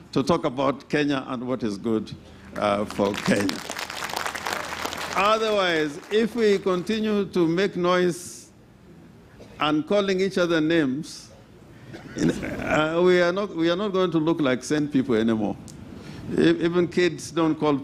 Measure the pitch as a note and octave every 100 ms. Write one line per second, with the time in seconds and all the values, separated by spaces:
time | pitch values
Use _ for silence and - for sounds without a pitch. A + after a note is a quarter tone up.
0 | - C#3+ C3 E3 D#3 B2+ C#3 C#3 - D3
1 | C#3+ C#3 C3 B2+ B2 B2+ A2+ G2 G#2 A2
2 | G2 - - - - - G#2 G2+ G#2 -
3 | G2+ G#2 - G#2 G2 - - - - -
4 | - - - - - - - - - -
5 | - - G3 A3 A3 G#3 F#3 D#3+ D3+ D3+
6 | - G#3 A3+ A#3+ G#3+ G3 G3 F3+ E3+ A3
7 | G#3+ G#3 G3 F#3 E3 E3+ G3 F3 F3 F3+
8 | F3+ E3+ - - - - - - - -
9 | - - - - - - D3 D3+ D3 G3+
10 | G3 F#3 G3 F#3+ F3 E3 D#3 E3+ C#3+ C3
11 | E3 - - - - - - - - -
12 | - - D#2+ - - - - - D#3 E3
13 | F3+ F3+ F3 F#3 G3+ E3 E3 F3 G#3+ F#3
14 | F#3 E3 D#3 E3 C3+ B2 - D3+ D3 C3+
15 | A#2+ A2+ A2+ A2 G#2 - - - - -
16 | - - - - D#3 E3 E3+ E3+ F3 -
17 | F3+ D3 - D#3+ D#3+ D#3 D3+ C#3